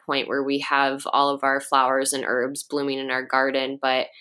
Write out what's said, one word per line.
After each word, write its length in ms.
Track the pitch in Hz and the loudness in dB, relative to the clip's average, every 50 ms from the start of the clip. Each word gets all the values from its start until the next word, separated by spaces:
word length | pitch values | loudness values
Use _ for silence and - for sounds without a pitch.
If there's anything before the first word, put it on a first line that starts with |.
| _ | _
point 220 | - 143 139 - - | -4 -2 -2 -2 -2
where 160 | 120 139 135 | -2 -2 0
we 160 | 139 139 139 | 0 -2 -2
have 460 | 139 - 143 139 139 135 135 139 139 - | -2 0 2 2 2 2 0 -2 -4 0
all 220 | - 135 143 143 | 2 2 4 2
of 140 | 139 139 - | 2 0 0
our 160 | 139 135 139 | 0 0 0
flowers 540 | 135 - 147 135 131 127 131 135 135 135 139 | -2 0 2 4 4 4 2 2 0 0 -2
and 100 | 135 - | -2 -2
herbs 380 | - 117 127 120 135 143 139 - | -2 0 0 -2 -2 -4 -8 -8
blooming 360 | - 147 147 139 139 135 135 | -6 -4 -4 -2 -2 -4 -4
in 120 | 135 135 | -4 -4
our 120 | 127 131 131 | -4 -4 -2
garden. 560 | 127 - 131 131 135 135 135 131 131 135 139 | 0 2 2 2 2 0 0 -2 -2 -4 -2
But 260 | - 131 127 127 - - - - | 0 2 2 2 0 -2 -6 -18